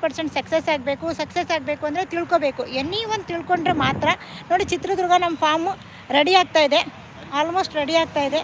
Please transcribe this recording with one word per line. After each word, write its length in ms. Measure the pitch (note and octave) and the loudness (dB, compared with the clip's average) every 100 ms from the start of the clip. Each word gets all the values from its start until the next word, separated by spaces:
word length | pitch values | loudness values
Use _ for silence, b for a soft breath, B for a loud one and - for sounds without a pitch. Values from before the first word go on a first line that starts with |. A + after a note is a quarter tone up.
ಪರ್ಸೆಂಟ್ 280 | D#4+ D4+ D#4 C#4 | -2 -2 -4 -4
ಸಕ್ಸಸ್ 300 | - D#4+ E4 | -2 0 0
ಆಗಬೇಕು. 320 | D4+ B3+ C#4 E4 D#4+ | -2 -2 -4 -4 -6
ಸಕ್ಸಸ್ 300 | D4+ F4+ F4 D#4+ | -4 -4 -2 -2
ಆಗಬೇಕು 280 | C#4 D4 D4+ | -2 -4 -4
ಅಂದರೆ 140 | D#4+ F#4+ | -4 -4
ತಿಳ್ಕೊಬೇಕು, 520 | E4+ E4+ E4+ C#4 C4 B3 C4 | -4 0 2 2 -2 -4 -4
ಎನಿ 180 | C#4+ G#4 A4 | -4 -4 -4
ಒಂದು 120 | G#4+ F4+ | -4 -4
ತಿಳ್ಕೊಂಡ್ರೆ 420 | E4+ E4 F4+ E4+ D#4+ C4+ | -6 0 0 2 2 0
ಮಾತ್ರ. 240 | C4+ D#4 F#4 B B B | 0 0 0 B B B
ನೋಡಿ, 140 | F4+ G4 | 0 0
ಚಿತ್ರದುರ್ಗ 420 | F4 F4 F#4+ F4+ F4+ F4 | -2 -2 0 4 4 2
ನಮ್ಮ 120 | D#4+ D#4 | 0 2
ಫಾರ್ಮು 260 | D#4+ F4 F#4 B B B C#4 | 2 0 -6 B B B 4
ರೆಡಿ 180 | D4+ F#4+ | 6 6
ಆಗ್ತಾ 200 | F4+ D#4+ D4 | 6 4 4
ಇದೆ, 100 | D4 F#4 - - - - C#4 | 4 0 -6 -18 -18 -6 -2
ಆಲ್ಮೋಸ್ಟ್ 360 | D#4+ F4+ - D4+ | 0 0 -2 -2
ರೆಡಿ 160 | C#4+ E4 | 2 2
ಆಗ್ತಾ 200 | E4 D4+ C#4 | 2 0 0
ಇದೆ. 120 | D4+ | -2